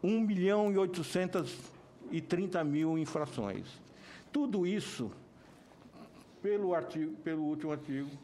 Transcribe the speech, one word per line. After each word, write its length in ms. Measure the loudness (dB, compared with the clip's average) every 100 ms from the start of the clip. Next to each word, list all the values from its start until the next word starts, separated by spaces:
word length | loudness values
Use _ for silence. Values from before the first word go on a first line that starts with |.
um 200 | 4 4
milhão 500 | 4 4 4 4 4
e 60 | 4
oitocentos 800 | 2 0 -2 0 0 0 -2 -8 -14 -20 -20 -18 -6
e 120 | -6
trinta 420 | 0 0 2 0
mil 340 | 2 2 2 2
infrações. 680 | 0 -2 -2 -2 -2 -4 -8 -16 -20 -20 -20 -20 -4
Tudo 340 | 0 2 2
isso, 460 | 2 2 -2 -4 -6 -6 -20 -20 -20 -20 -20 -20 -20 -20 -20 -20 -20 -6
pelo 320 | 0 2 2
artigo, 380 | 0 0 -4 -4 -4
pelo 260 | -2 0
último 280 | 0 -2 -2
artigo 380 | -4 -4 -6 -6 -10